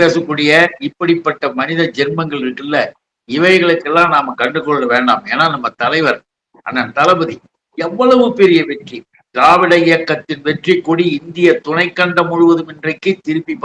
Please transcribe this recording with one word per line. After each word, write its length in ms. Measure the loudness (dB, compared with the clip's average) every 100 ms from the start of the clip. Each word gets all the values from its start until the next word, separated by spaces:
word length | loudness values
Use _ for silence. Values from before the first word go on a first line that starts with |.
பேசக்கூடிய 500 | 2 2 -2 -2 2 4 2 0 -10
இப்படிப்பட்ட 560 | -4 -2 0 -2 -4 -4 -4
மனித 240 | -4 -2 -2 -2
ஜென்மங்கள் 460 | -4 -2 -6 -6 -6
இருக்குல்ல, 340 | -8 -4 -4 -4 -8 _ _ -8
இவைகளுக்கெல்லாம் 840 | 0 2 4 2 0 0 2 2 2
நாம 180 | -2 -4
கண்டுகொள்ள 440 | -4 -4 -2 -2 0
வேண்டாம். 300 | 0 0 0 -2
ஏன்னா 140 | -2 -2
நம்ம 140 | -2 -6 -4
தலைவர் 360 | -2 0 0 -2 -8 _ _ _ -8
அண்ணன் 300 | -6 -4 0
தளபதி 400 | 2 2 -2 -8 _ _ _ -10
எவ்வளவு 480 | -6 0 2 4 2 2
பெரிய 200 | 4 4 0
வெற்றி, 280 | -8 -14 -18 -20 _ _ 2
திராவிட 380 | 4 4 4 4 4
இயக்கத்தின் 580 | 0 0 -6 -6 -6 -6
வெற்றி 280 | -4 0 0
கொடி 240 | 0 0 0 -4
இந்திய 300 | -8 0 2 2 -2
துணைக்கண்டம் 640 | -4 -2 -2 -2 0 0
முழுவதும் 400 | 2 4 2 -2
இன்றைக்கு 380 | -8 -8 -4 -4 -4 -4
திருப்பி 280 | -6 -6 -4